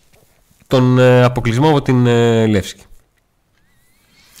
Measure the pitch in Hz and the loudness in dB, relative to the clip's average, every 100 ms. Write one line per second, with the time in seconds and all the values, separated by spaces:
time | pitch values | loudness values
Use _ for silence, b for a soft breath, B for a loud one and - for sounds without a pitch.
0 | _ _ _ _ _ _ _ 131 127 127 | _ _ _ _ _ _ _ -2 0 2
1 | 127 123 123 123 113 113 156 143 135 127 | 2 2 0 -2 -4 -2 0 0 0 -2
2 | 123 117 117 113 110 104 - - _ - | 0 0 0 0 0 -2 -6 -14 _ -20
3 | _ _ _ _ _ _ _ B B B | _ _ _ _ _ _ _ B B B
4 | B B B B | B B B B